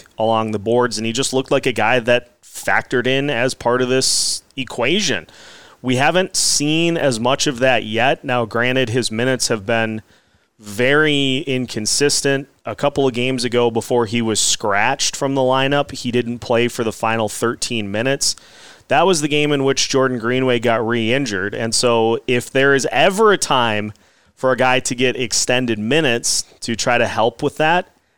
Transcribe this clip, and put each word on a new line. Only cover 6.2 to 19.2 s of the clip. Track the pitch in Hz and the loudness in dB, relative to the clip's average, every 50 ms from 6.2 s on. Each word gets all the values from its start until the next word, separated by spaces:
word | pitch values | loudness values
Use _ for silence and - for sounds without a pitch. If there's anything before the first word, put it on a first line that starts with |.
| 190 - - | 0 0 -2
seen | - - - - - 143 147 156 165 170 170 170 | -2 -2 0 0 0 0 0 0 0 0 0 0
as | - - 143 123 110 | 0 0 0 0 0
much | 117 123 139 - - | 0 0 0 0 0
of | 151 131 117 | -2 0 2
that | 131 131 127 113 101 | 2 2 2 2 0
yet. | 107 107 110 120 139 165 - - | -2 0 0 2 2 0 -2 -2
Now, | - 123 123 117 | -2 -2 -2 -2
granted, | 107 - 117 117 123 127 131 131 113 | -2 -2 0 0 0 2 0 0 0
his | 110 131 113 - | 0 -2 -2 -2
minutes | 110 110 120 131 131 117 - - | -2 -2 0 0 0 0 -2 -2
have | 120 107 98 | -2 -4 -2
been | 113 117 113 113 110 110 110 - _ _ _ _ _ _ _ _ _ _ | -2 0 0 0 -2 -4 -6 -10 _ _ _ _ _ _ _ _ _ _
very | _ 107 104 101 98 123 131 143 151 156 151 147 139 139 135 131 131 | _ -18 -10 -2 0 2 2 4 4 2 2 2 0 0 0 -2 -2
inconsistent. | - 139 131 127 123 117 - 117 107 104 - - 143 143 135 - - 139 139 135 143 - _ _ _ | -2 -2 -4 -4 -4 -4 -6 -6 -4 -2 0 2 2 2 2 0 0 0 0 0 -4 -8 _ _ _
A | 117 107 | -10 -4
couple | - - 143 139 151 139 | -2 -2 0 0 2 0
of | 135 113 | 0 0
games | 120 123 131 131 127 120 | 0 -2 -2 -2 -2 -2
ago, | 123 113 120 120 120 | 0 2 2 2 2
before | 113 117 - - 131 120 117 | 0 -2 -2 0 0 0 0
he | 101 113 120 | 0 0 0
was | 117 113 107 - | 0 0 0 0
scratched | - - - - - 107 98 101 107 123 139 - - - - | 0 0 -2 -2 0 0 2 2 2 2 0 0 -2 -4 -4
from | - 143 135 139 | -4 -4 -2 0
the | 135 | 0
lineup, | 131 127 131 131 135 135 143 143 143 - | 2 2 2 2 2 2 2 0 0 -2
he | 135 - - 123 | -6 -8 -6 -2
didn't | 110 123 120 117 120 117 | -2 0 -2 -2 -6 -8
play | - - 120 117 120 120 | -4 0 2 2 2 0
for | - - 117 | 0 -2 -4
the | 110 101 | -4 -4
final | - - 113 113 113 110 | -2 -2 -2 0 0 -2
thirteen | 104 - - 117 117 117 - - - 123 113 104 98 | -4 -2 -2 -2 -2 -2 -4 -6 -6 -6 -6 -6 -4
minutes. | 98 107 117 131 139 135 - - - - - - - - - - - - _ | -4 -2 -2 -2 -2 0 -2 -4 -4 -6 -12 -20 -20 -20 -20 -20 -20 -20 _
That | - 131 147 170 | 0 2 2 4
was | 190 185 | 4 2
the | 151 | 0